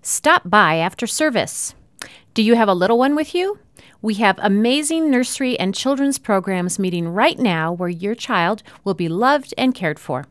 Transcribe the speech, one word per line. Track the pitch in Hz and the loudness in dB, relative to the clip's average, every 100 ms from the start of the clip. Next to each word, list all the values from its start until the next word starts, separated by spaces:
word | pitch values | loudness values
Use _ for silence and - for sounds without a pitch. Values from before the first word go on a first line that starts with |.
Stop | - - 294 349 180 | -6 -2 2 2 4
by | 208 180 160 | 4 4 2
after | 175 - 226 | -2 -4 -6
service. | - 311 226 - - - - _ _ - - _ | -2 0 0 -2 -6 -10 -12 _ _ -18 -18 _
Do | - | 0
you | 220 233 | 4 4
have | 214 | 4
a | |
little | 180 185 233 | 2 2 4
one | 269 | 2
with | 294 302 349 | 0 -2 -2
you? | 370 403 _ - - _ | -2 -6 _ -20 -20 _
We | 214 202 | -4 2
have | 214 190 | 2 2
amazing | 208 202 233 285 302 330 320 | 2 2 2 0 0 0 2
nursery | 247 254 - 262 247 | 2 0 -2 -2 -2
and | 185 - | -4 -2
children's | 262 277 277 269 | -2 0 0 -2
programs | - 196 185 185 180 180 | -2 -2 0 -2 -2 -2
meeting | 185 175 170 | -2 -2 -4
right | 180 285 - | 0 0 2
now | 233 165 160 | 0 0 -2
where | 175 180 | -4 -6
your | 170 196 233 | -4 -6 -6
child | - 202 170 214 - - | -4 0 0 -2 -8 -10
will | 196 175 | -6 -4
be | 170 | -2
loved | 170 254 294 262 - | 0 2 0 -2 -2
and | 262 247 | -2 0
cared | 175 151 | -4 -6
for. | - 131 143 | -8 -8 -8